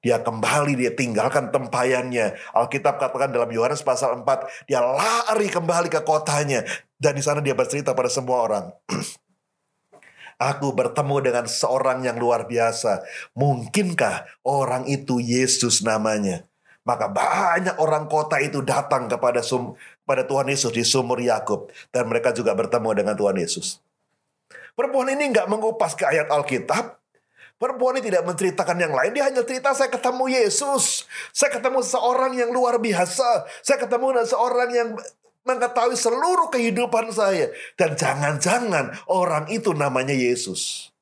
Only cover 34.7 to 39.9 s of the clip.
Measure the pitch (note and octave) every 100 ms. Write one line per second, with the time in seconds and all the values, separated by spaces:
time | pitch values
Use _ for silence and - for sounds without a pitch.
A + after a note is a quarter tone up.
34.7 | A#3+ A#3 G#3+ - _ _ _ B3+ B3 A#3+
35.7 | B3 A#3+ B3 A#3 B3 E4 F4+ E4 C4 A#3
36.7 | G3+ A#3+ A#3 A3+ G#3 G3 F#3+ C3 - -
37.7 | - E3+ D3+ C3+ C#3 C#3+ D3 - A#3 A#3
38.7 | E3 C3 - - F#3 F3+ D#3 D3+ A3+ G#3+
39.7 | D#3 C#3+